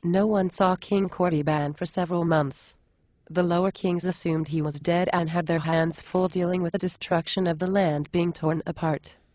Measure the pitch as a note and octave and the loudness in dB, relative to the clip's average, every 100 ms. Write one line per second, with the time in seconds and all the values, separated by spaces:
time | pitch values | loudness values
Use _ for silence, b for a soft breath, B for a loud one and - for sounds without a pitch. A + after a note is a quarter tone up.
0 | E3+ F3+ G#3 G#3 F#3 - F#3+ F#3 - G3+ | 0 2 2 2 0 2 2 2 0 0
1 | F#3+ - F3 D#3+ D3 D3+ D3 D3 - - | 0 0 0 2 0 0 -2 -4 -6 -2
2 | F3 F3 E3+ D#3+ C#3+ - - - _ _ | -2 0 2 2 2 -4 -10 -12 _ _
3 | _ _ _ D#3+ F3+ F3 F#3+ F#3+ F#3 F3 | _ _ _ 0 2 2 0 0 -2 0
4 | F3 F3 - D#3+ D#3+ D#3+ D3+ D3 C#3+ E3+ | 0 -2 0 -2 0 -2 -2 -4 0 0
5 | F3+ F3+ E3 E3+ D#3+ E3 D#3 E3 E3 E3 | 2 0 0 -2 0 0 2 2 2 -2
6 | - F#3 F#3 F#3 F3 F3+ F3 G3 F#3+ - | -4 0 0 0 0 0 0 -2 -4 -4
7 | - E3+ E3+ - F#3 D#3+ F#3 G3 F#3 D3 | -2 -2 0 0 0 0 0 2 2 2
8 | D3 F3 F3 E3+ D#3 D#3+ - - E3 D3 | -2 0 0 0 -2 -2 -4 -4 -2 -2
9 | - - _ | -6 -20 _